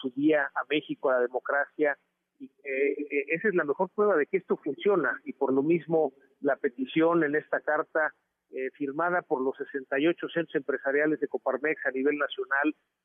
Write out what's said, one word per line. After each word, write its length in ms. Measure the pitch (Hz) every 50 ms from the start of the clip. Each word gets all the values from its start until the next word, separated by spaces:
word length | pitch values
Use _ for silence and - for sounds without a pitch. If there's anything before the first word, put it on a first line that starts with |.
su 100 | - 131
día 320 | - 135 143 156 156 147 139
a 220 | 139 - 139 127 -
México, 400 | 143 156 - - 147 - - 139
a 60 | 127
la 60 | 123
democracia, 760 | 123 123 127 123 - 135 135 139 139 - _ - 151 - - - _ _ _ _ _ _ _
y, 80 | _ -
eh, 460 | 127 _ _ _ 139 135 131 143 139 - -
eh, 260 | 147 - 147 143 135 -
esa 180 | 165 165 165
es 80 | 220 175
la 80 | 180 151
mejor 260 | 147 139 - 185 180 -
prueba 200 | - 208 208 190
de 100 | 156 143
que 100 | - -
esto 200 | 185 - - 196
funciona, 640 | - - 156 139 - - 202 202 175 139 123 113 - -
y 100 | 143 -
por 200 | - 139 127 135
lo 100 | 135 135
mismo 500 | 156 175 170 147 151 165 160 156 139 - _ _ _ _ _
la 160 | - 143 135
petición 640 | - - 143 - - 131 - - 160 160 165 170 170 156
en 120 | 143 147
esta 260 | 151 147 - - 139
carta, 520 | - - 151 151 156 - _ 160 156 143 - _ _ _ _ _ _ _
eh, 200 | - 131 131 127
firmada 500 | - - 143 139 135 151 165 175 175 -
por 220 | - _ 156 127 131
los 120 | 135 131
sesenta 420 | - 139 - - 139 131 - 139 139
y 80 | 147
ocho 200 | 170 170 - -
centros 280 | 135 - 170 165 - -
empresariales 640 | 151 135 - 131 127 - 139 135 147 151 156 156 -
de 80 | 147
Coparmex 580 | - - 131 - 139 127 123 135 156 156 - -
a 60 | 135
nivel 260 | 127 131 131 147 147
nacional 580 | 147 143 131 - - - - 139 139 147 156 - - _ _ _ _